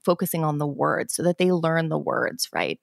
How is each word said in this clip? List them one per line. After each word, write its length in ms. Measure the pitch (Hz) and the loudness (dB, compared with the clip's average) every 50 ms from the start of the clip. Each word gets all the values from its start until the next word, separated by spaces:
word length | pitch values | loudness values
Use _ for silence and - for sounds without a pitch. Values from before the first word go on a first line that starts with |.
| - - | 0 0
focusing 340 | 175 - 180 - - 165 160 | 0 2 0 -2 -2 0 0
on 140 | 156 147 | 0 0
the 80 | 147 147 | 0 -2
words 480 | 147 139 - 143 151 165 170 - - - | -2 -2 0 0 0 0 0 -2 -4 -4
so 80 | - | 0
that 160 | 160 175 175 | 0 0 2
they 140 | - 180 185 | 2 2 2
learn 380 | 180 170 165 160 160 165 165 156 | 2 2 2 2 2 0 0 0
the 80 | 156 | -2
words, 520 | 151 147 - 135 - - - - - - - | -2 0 -2 0 0 0 -2 -2 -4 -6 -4
right? 280 | - 82 87 67 - - | -4 -2 -2 -2 -4 -6